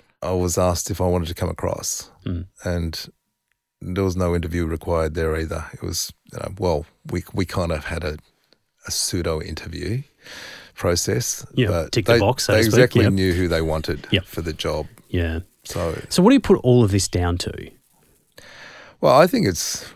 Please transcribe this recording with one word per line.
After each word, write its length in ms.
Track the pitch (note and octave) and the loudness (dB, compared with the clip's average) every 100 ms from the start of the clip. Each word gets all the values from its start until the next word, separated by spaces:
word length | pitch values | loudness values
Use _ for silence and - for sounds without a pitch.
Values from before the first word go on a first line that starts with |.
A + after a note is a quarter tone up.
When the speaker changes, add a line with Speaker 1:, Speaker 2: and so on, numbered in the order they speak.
| _ _ | _ _
Speaker 1:
I 100 | E2+ | -4
was 240 | F#2 F2+ F#2+ | 0 0 2
asked 320 | F2+ F2 - | 2 0 -2
if 100 | F#2 | -2
I 60 | F2+ | 0
wanted 220 | F2 D#2+ | 0 -2
to 60 | |
come 140 | E2+ E2+ | -4 -4
across. 640 | E2+ F2 E2 - - - _ - | -4 -4 -4 -6 -8 -12 _ -8
Speaker 2:
Mm. 200 | F2 F2 _ | -6 -8 _
Speaker 1:
And 440 | F#2 F2 E2 - - - _ _ _ _ _ _ | -4 -2 -4 -6 -14 -20 _ _ _ _ _ _
there 240 | F2+ F#2 | -6 -2
was 120 | F#2+ F2+ | 0 0
no 180 | F2 | 0
interview 320 | E2+ E2 F2 E2 | 0 -2 -2 -2
required 480 | D#2+ - E2 D#2+ | -4 -2 0 0
there 200 | D#2+ D#2+ D#2+ | -2 -2 -2
either. 280 | D#2+ D#2+ D#2+ | -4 -6 -10
It 100 | - | -10
was, 300 | F2+ F2+ - - _ | -8 -6 -8 -12 _
you 60 | - | -12
know, 140 | - F#2+ | -10 -4
well, 280 | F2+ D2+ E2 _ D3+ | -2 -2 -4 _ -6
we, 140 | C#3+ - | -6 -4
we 120 | G2+ F2+ | -4 -2
kind 260 | - E2+ | -2 -2
of 140 | D#2 - | -4 -6
had 180 | D#2+ | -6
a, 120 | D2+ D2+ - _ _ _ _ _ - | -6 -8 -14 _ _ _ _ _ -8
a 40 | |
pseudo 500 | - - F#2 F2 D#2 | -6 -2 -2 -2 -4
interview 600 | - E2 E2 D#2+ D#2+ B2 - _ - - - - - | -6 -10 -10 -8 -4 -4 -6 _ -20 -18 -16 -18 -20
process, 680 | - F2+ F2 - A#2+ - - - | -4 0 0 0 -2 -2 -8 -4
Speaker 2:
Yeah, 140 | - G#2+ | 0 2
Speaker 1:
but 240 | E2+ D#2 | 0 0
Speaker 2:
tick 140 | A#2 A2 | 0 4
the 80 | |
Speaker 1:
they, 40 | A#2 | 4
Speaker 2:
box, 240 | G2+ - | 4 2
so 80 | - | 2
Speaker 1:
they 60 | A2 | 4
Speaker 2:
to 60 | |
speak. 100 | A2+ | 6
Speaker 1:
exactly 280 | B2 B2 A2+ | 6 6 6
Speaker 2:
Yep. 80 | G2+ | 4
Speaker 1:
knew 200 | F#2+ F#2+ | 4 2
who 160 | F2 F2+ | 2 2
they 120 | E2 | 0
wanted 440 | D#2+ D#2 E2 D2 - | 0 -2 -4 -6 -2
Speaker 2:
Yep. 140 | F#2 | -4
Speaker 1:
for 160 | - - | -2 -8
the 100 | D#2+ | -8
job. 340 | D#2 E2 D2+ D2 - _ | -6 -4 -4 -6 -14 _
Speaker 2:
Yeah. 320 | F2 E2 D#2+ - _ | -2 -2 -4 -8 _
Speaker 1:
So, 360 | - - E2 - - | -10 -6 -4 -6 -2
Speaker 2:
So 120 | - | 4
what 80 | G3 | 6
do 40 | |
you 60 | C4+ | 6
put 180 | - G3 | 6 4
all 220 | B2+ B2 | 6 6
of 60 | G#2 | 6
this 160 | G2 - | 2 0
down 300 | F2+ F2 F2 | 0 0 -2
to? 320 | - - - - _ _ _ _ _ - - - - - - - | -6 -8 -14 -18 _ _ _ _ _ -20 -20 -20 -20 -20 -20 0
Speaker 1:
well, 140 | - | 6
I 120 | C3 F#3 | 8 6
think 200 | B3 A#2 | 4 0
it's 380 | E2+ - - - | 0 -6 -8 -12